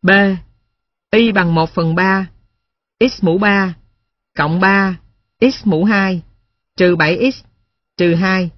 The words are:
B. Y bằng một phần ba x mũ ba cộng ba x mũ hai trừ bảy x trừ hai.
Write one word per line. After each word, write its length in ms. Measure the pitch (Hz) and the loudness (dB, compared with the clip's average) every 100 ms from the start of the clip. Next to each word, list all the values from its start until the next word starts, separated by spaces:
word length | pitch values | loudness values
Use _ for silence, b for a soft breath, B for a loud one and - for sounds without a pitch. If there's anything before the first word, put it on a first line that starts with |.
B. 80 | 180 196 202 190 - _ _ _ _ _ _ | 2 2 2 -2 -10 _ _ _ _ _ _
Y 200 | 214 226 | 0 2
bằng 240 | 202 175 165 | 0 0 0
một 140 | 160 | -2
phần 260 | - 165 165 | -2 -2 0
ba 320 | 190 190 185 - _ _ _ _ _ _ | 0 -2 -4 -12 _ _ _ _ _ _
x 240 | 254 - | -2 0
mũ 140 | 180 175 | -2 0
ba 380 | 208 202 190 170 _ _ _ _ _ - | 0 0 -2 -6 _ _ _ _ _ -6
cộng 220 | 156 170 | -4 0
ba 400 | 190 196 190 175 _ _ _ _ | 2 2 0 -4 _ _ _ _
x 240 | 247 262 214 | 0 0 -2
mũ 180 | 160 | 0
hai 380 | 196 208 196 180 - _ _ _ _ - | 0 0 -2 -4 -8 _ _ _ _ 0
trừ 200 | 180 175 | 2 2
bảy 360 | 156 175 254 | 0 0 -2
x 120 | 262 _ _ _ _ _ - | -4 _ _ _ _ _ -2
trừ 180 | 175 170 | 0 0
hai. 340 | 190 190 180 | 0 -2 -4